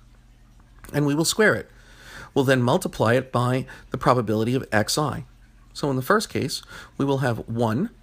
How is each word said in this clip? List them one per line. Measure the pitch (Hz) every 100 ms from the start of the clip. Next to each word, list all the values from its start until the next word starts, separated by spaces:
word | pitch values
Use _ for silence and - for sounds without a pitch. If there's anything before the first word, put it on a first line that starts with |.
| - - - - - - - - -
and | 143 147
we | 143
will |
square | 160 - 214
it. | 117 - - - - - - -
We'll | -
then | 131 131
multiply | 120 170 180 - 110
it | 123 131
by | 120 123 127 127 - -
the | 123
probability | - 127 107 110 110
of | 127 -
xi. | 110 104 - 151 113 - - - - -
So | - 151
in | 131
the |
first | 127 208 -
case, | - 127 - - - - -
we |
will | 139 135
have | 131 113 -
one | 117 117 113 214 -